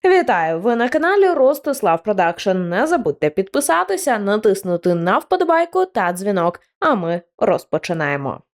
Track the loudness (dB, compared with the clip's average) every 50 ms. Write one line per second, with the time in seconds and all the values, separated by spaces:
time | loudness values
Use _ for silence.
0 | 4 4 2 4 2 2 0 0 0 0 -2 -2 0 -2 0 0 -2 0 0 0
1 | 0 2 2 4 4 4 4 4 4 2 2 0 -2 -6 -4 0 0 0 0 0
2 | _ -2 0 0 0 0 -2 -2 -2 -2 0 0 -2 -2 -2 -2 0 0 0 0
3 | 0 -2 -2 0 -2 -2 0 -2 -4 -2 -2 -2 0 2 0 0 0 -2 -4 -4
4 | -2 -2 -2 0 0 0 -2 2 2 2 0 0 -2 -4 -4 0 0 0 0 0
5 | 0 0 0 0 0 _ -2 0 2 2 2 2 2 0 0 -2 -2 -2 _ -2
6 | -2 -2 -2 -4 -4 -2 0 0 0 0 -2 -4 _ _ _ _ 0 0 0 0
7 | 0 -4 -4 -4 -6 _ _ -2 0 0 0 0 -2 _ -6 -4 -4 -4 -4 -2
8 | -2 -2 -2 -4 -4 -6 -8 -8 _ _ _